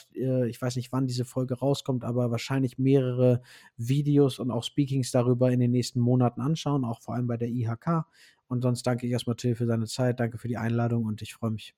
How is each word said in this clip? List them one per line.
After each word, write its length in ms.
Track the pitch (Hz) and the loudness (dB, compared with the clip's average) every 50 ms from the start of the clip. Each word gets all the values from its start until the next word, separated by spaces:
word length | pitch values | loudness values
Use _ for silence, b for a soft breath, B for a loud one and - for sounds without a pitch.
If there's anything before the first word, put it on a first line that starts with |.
| - _ - | -16 _ -10
äh, 340 | - 123 131 127 127 123 117 | -6 -2 0 0 0 0 0
ich 140 | 120 - | -2 -4
weiß 140 | 131 123 123 | -6 -4 -4
nicht, 160 | 127 120 - | -4 -6 -4
wann 160 | - 131 135 127 | -4 -2 -2 -2
diese 180 | 123 123 120 | -2 -4 -6
Folge 300 | - - 131 131 127 131 | -4 -4 -4 -4 -4 -4
rauskommt, 480 | - 127 139 143 - - - 131 120 - | -2 0 0 0 0 -2 -4 -4 -4 -2
aber 260 | 120 120 123 123 120 | -2 -2 0 0 0
wahrscheinlich 480 | 117 113 - - 135 135 135 123 - - | -2 -4 -4 -2 -2 0 0 -2 -2 0
mehrere 640 | 127 135 135 139 127 127 123 123 127 127 123 123 B B B B B B B | 2 4 4 4 4 2 2 4 4 4 4 4 B B B B B B B
Videos 640 | - 117 120 135 147 143 147 147 143 143 131 123 - | -8 -2 0 0 0 2 4 4 6 4 4 2 -2
und 140 | - 127 | -4 -2
auch 120 | 110 117 - | -2 -2 -4
Speakings 460 | - - - 143 131 135 139 120 - | -4 -2 -2 -2 0 0 -2 -2 2
darüber 400 | - 127 117 123 127 123 127 127 | 2 2 4 4 4 4 4 2
in 80 | 123 127 | 4 4
den 120 | 123 120 | 2 4
nächsten 280 | 123 123 120 - - 123 | 2 2 0 0 0 0
Monaten 420 | 120 123 127 127 123 120 - - | 2 4 4 4 4 2 2 0
anschauen, 440 | 120 143 165 - - 147 143 143 127 | -2 -2 -2 -2 -2 0 0 0 0
auch 160 | 117 113 - | -2 -4 -6
vor 140 | - - 113 | -8 -8 -4
allem 100 | 123 123 | -4 -2
bei 120 | 120 120 117 | -2 -2 -4
der 120 | 120 120 | -4 -4
I 180 | 117 123 113 113 | -2 -2 -2 -2
H 80 | 117 | -4
K. 320 | - - 170 170 160 156 b b b b b b b b - | -4 -2 -2 -2 -2 -2 b b b b b b b b -6
Und 140 | 127 123 | -4 0
sonst 240 | 123 123 123 120 - | 0 0 0 0 0
danke 220 | 123 123 117 120 120 | -2 -2 -2 -2 -2
ich 40 | |
erstmal 240 | 123 117 - 123 117 | -2 -2 -2 -4 -4
Till 200 | - - 123 117 | -2 0 -2 0
für 100 | 113 120 | 0 0
deine 220 | 117 113 113 110 107 | 0 0 0 -2 -4
Zeit, 320 | - - 127 123 120 120 | -4 -2 0 0 0 0
danke 180 | 117 113 113 110 | -2 -4 -4 -6
für 100 | - 120 | -6 -6
die 100 | 120 117 | -6 -4
Einladung 480 | 113 113 117 120 117 117 117 117 113 | -2 -2 0 0 0 0 0 0 -2
und 180 | 107 107 107 107 | -2 -4 -6 -8
ich 100 | - - | -14 -12
freue 180 | - - 110 | -6 -4 -4
mich 240 | 110 104 - - _ | -4 -4 -8 -14 _